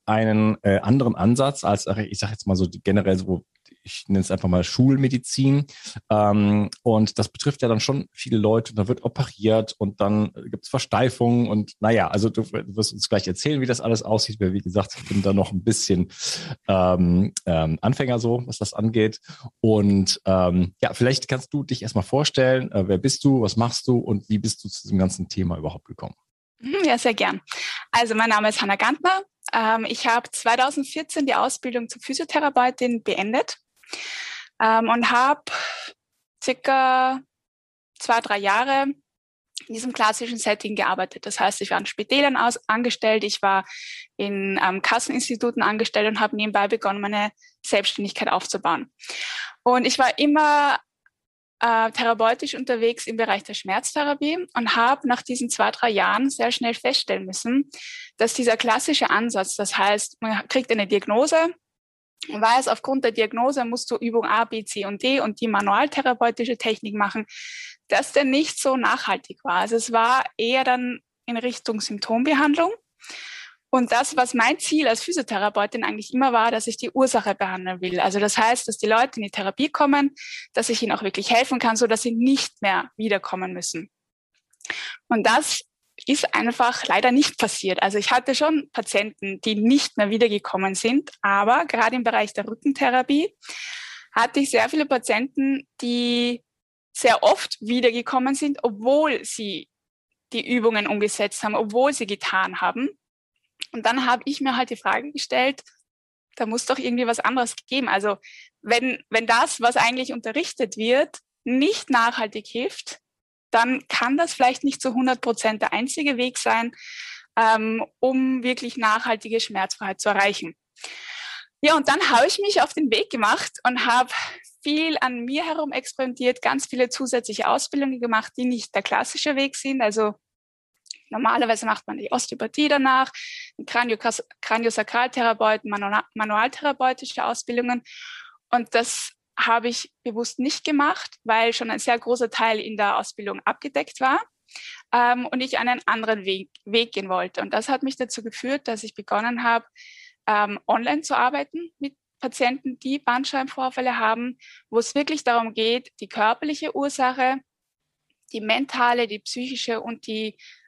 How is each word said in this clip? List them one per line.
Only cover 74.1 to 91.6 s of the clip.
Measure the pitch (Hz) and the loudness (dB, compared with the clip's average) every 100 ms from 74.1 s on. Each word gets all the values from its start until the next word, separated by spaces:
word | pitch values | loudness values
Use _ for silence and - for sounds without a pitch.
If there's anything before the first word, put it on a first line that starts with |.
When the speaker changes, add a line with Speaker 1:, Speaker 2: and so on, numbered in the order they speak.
| 269 | 0
Speaker 2:
was | 247 | 0
mein | 247 233 311 | 2 2 2
Ziel | - 311 262 | 0 2 2
als | 226 | 0
Physiotherapeutin | - 339 240 202 202 208 202 233 | -2 -4 -2 -2 0 0 -2 -2
eigentlich | 214 214 - | -6 -6 -4
immer | 254 269 | 0 2
war, | 233 233 | 4 2
dass | 220 233 | 0 -4
ich | 220 | -6
die | 254 | -4
Ursache | 262 262 233 202 196 | 2 2 2 0 -2
behandeln | 190 185 185 180 | -2 -4 -6 -4
will. | 185 180 | -4 2
Also | 190 196 | 2 2
das | 208 240 | 0 2
heißt, | 226 247 - | 2 2 -2
dass | 208 | -4
die | 214 | 2
Leute | 220 269 233 | 4 2 -2
in | |
die | 202 | -8
Therapie | - 196 - 302 | -6 -6 -2 -4
kommen, | - 285 285 277 - - - - | 2 4 4 2 -2 -16 -16 -6
dass | - 233 | -4 -2
ich | 226 | 0
ihnen | 220 | 0
auch | 196 | -2
wirklich | 202 202 - | -2 -4 2
helfen | 233 269 247 | 2 2 0
kann, | 240 220 | 0 2
so | 233 | 2
dass | 220 | 2
sie | 240 | 0
nicht | 226 254 269 - - | 2 4 2 0 -4
mehr | 196 180 - - | 0 0 -4 -6
wiederkommen | 220 196 - 185 185 | -2 -2 -2 -6 -6
müssen. | 180 175 165 196 _ _ _ _ _ _ _ - - - - - | -6 -8 -8 -12 _ _ _ _ _ _ _ -12 -12 -10 -14 -4
Und | 233 | 0
das | 214 254 302 - - _ _ - - | 4 2 2 -6 -8 _ _ -12 -2
ist | 285 - | 0 0
einfach | - 226 247 240 - - | 0 -2 2 0 0 0
leider | 190 247 | 2 4
nicht | 254 - - | 4 2 2
passiert. | 220 - 190 185 | -4 -2 -2 0
Also | 196 208 | 0 0
ich | 202 | 2
hatte | 254 254 | 0 2
schon | 254 302 311 - | 0 2 0 -2
Patienten, | - - 196 214 - 196 190 | -8 -2 -2 -2 -6 -8 -6
die | 220 208 | -4 2
nicht | 226 285 - - | 4 4 2 -2
mehr | 202 | 0
wiedergekommen | 220 233 208 - 190 196 | 4 2 2 -2 -2 -2
sind, | 190 226 269 - - | 0 0 0 -2 -4
aber | 202 196 208 269 | 0 2 4 2